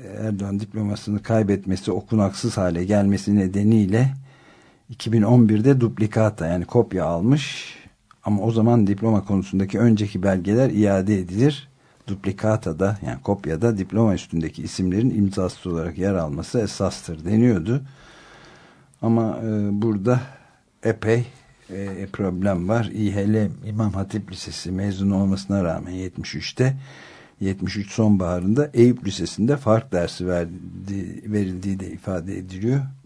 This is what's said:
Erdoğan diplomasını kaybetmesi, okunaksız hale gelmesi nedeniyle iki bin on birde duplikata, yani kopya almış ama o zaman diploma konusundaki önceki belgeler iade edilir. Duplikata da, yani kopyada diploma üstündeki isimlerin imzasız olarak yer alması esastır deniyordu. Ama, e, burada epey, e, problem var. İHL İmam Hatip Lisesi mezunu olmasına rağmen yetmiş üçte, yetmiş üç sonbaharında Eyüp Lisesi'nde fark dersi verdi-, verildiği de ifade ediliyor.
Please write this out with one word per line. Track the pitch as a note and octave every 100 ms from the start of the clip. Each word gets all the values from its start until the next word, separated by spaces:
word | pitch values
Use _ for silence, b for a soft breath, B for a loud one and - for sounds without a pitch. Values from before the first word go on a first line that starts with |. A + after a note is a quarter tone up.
| A2 G#2
Erdoğan | G#2+ G2+ G2 G2+
diplomasını | G#2+ A2 G#2 G2+ - G#2
kaybetmesi, | - A2+ G2+ G2 F#2+ F#2+ -
okunaksız | F#2 - A2 G2 - A#2+ G#2+
hale | F2+ E2+
gelmesi | F#2 G#2 G2 F#2+ - G#2
nedeniyle | F#2+ G2 G#2 A2+ F#2+ A2 C3+ C3+ B B B B B B B
iki | A#2+ G#2+
bin | A2+
on | G#2 B2 A2
birde | G#2+ B2+ C#3
duplikata, | A#2 - G#2+ A2+ G#2+ - E2
yani | F2+
kopya | E2+ B2 A2 F#2
almış | D#2+ E2+ A2 D3 - - - - - _ _ _
ama | - G2+
o | A2+
zaman | A2+ A2+ A#2+ G2
diploma | G2+ A2+ G#2+
konusundaki | - G2 F2 F#2+ G2 G#2
önceki | A#2 G#2+ G#2 F#2+
belgeler | F#2+ F#2+ F2 A2+ C3
iade | G#2 G#2 F#2+ F#2+ G2+
edilir. | F2 G2 C#3+ C#3+ - b b b -
Duplikata | G2 G2 - G#2+ G#2+ F2+ D#2
da, | G2 G2+ C#2
yani | B1+
kopyada | - G2 D2 D#2+ A#2 G#2
diploma | F#2 G#2 A2+
üstündeki | F2 - E2 D#2 -
isimlerin | D#2+ - F#2 F#2+ B2
imzasız | G#2 G2 G2 F2+ - F#2
olarak | E2+ D#2+ C#2+
yer | F#2+
alması | F#2 D#2 D2 F2+ B2
esastır | G2+ - F#2 - - D#2
deniyordu. | E2+ G#2+ B2 G2 E2+ C3+ C3+ B B B B B B B B B B -
Ama, | A2+ A#2 A2+ C2+
e, | A2+ G#2+ G#2 G2+
burada | A2+ G#2 G#2 B2+ B B B B _ _
epey, | A2+ A2 G#2+ A#2+ A#2+ b b b -
e, | F#2+ G2 F#2 G2
problem | - G2 F2+ G2+ F2+ F2+
var. | A#2
İHL | G#2+ G#2+ G#2 G2+ G2+ A2 G2+ - G#2+
İmam | G#2+ G#2+
Hatip | F#2+ F#2+ G#2+ G2
Lisesi | F#2+ - - F2
mezunu | F#2 G2+ F#2+ G2 G2
olmasına | G2 F#2+ - G2+
rağmen | F2 D#2+ F2
yetmiş | F#2 F#2 - -
üçte, | D2 - - C3 C3+ B B B B B B
yetmiş | G2 F#2+ F#2+ G#2
üç | G2
sonbaharında | - A2 G2 F2 F2+ F#2 A#2+ D3
Eyüp | A#2 A#2+ B2 G2+
Lisesi'nde | F2+ E2+ - A#2 C#3+
fark | G#2+ A2+ -
dersi | F2 E2+ - F2+
verdi-, | F2 E2+ F2 F2+ F2+ F#2+ G2 F#2 - G#2
verildiği | G#2 F#2+ F#2 G2 F#2+
de | F#2
ifade | F2 - F#2 F2+ F#2+
ediliyor. | F#2 F#2 A2+ C#3 C3+ -